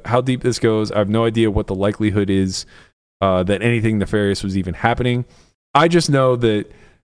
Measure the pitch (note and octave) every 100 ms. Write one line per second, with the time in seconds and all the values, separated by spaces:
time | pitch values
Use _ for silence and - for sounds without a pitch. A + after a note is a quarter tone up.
0 | - B2 C3 B2+ B2 A2+ A#2 A2 G#2+ G#2
1 | G2+ A2 A#2 A2+ A2 G#2 G2+ G2 G2 G#2
2 | G#2+ G2+ G2 G2 F#2+ F#2+ - - - _
3 | _ _ G2 F#2 F2+ G2 A2+ A#2 A2 A2
4 | F#2+ G#2+ G2+ G2 G2+ F#2+ F#2 E2+ A2+ A#2+
5 | B2 B2 A#2+ _ _ _ _ C#3+ E3 E3+
6 | D#3+ C#3 C3 B2 A#2 G#2 - - - _